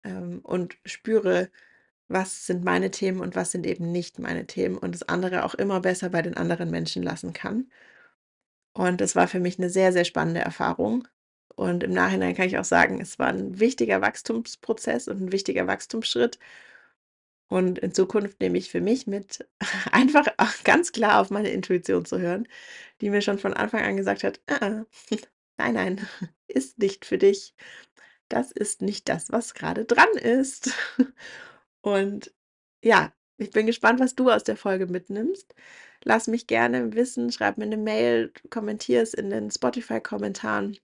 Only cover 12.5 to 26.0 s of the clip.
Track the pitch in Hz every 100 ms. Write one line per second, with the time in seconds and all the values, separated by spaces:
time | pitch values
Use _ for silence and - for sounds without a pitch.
12.5 | 196 185 175 - 190 - - 64 - 196
13.5 | 190 226 262 226 190 202 - - 226 233
14.5 | - - 220 - 240 - 196 185 196 196
15.5 | 180 185 196 - 226 226 120 233 - -
16.5 | - - - _ _ _ _ _ _ _
17.5 | 185 185 180 196 190 190 214 202 - 190
18.5 | 180 185 180 180 262 - 196 202 - -
19.5 | _ - 190 - - 262 294 285 - -
20.5 | - - - 349 - 208 214 190 196 208
21.5 | - 185 180 180 180 170 185 175 185 233
22.5 | - - - - _ 208 202 202 202 202
23.5 | - 214 220 208 196 196 196 196 - -
24.5 | 277 202 214 220 - - 220 - _ _
25.5 | - - 226 180 196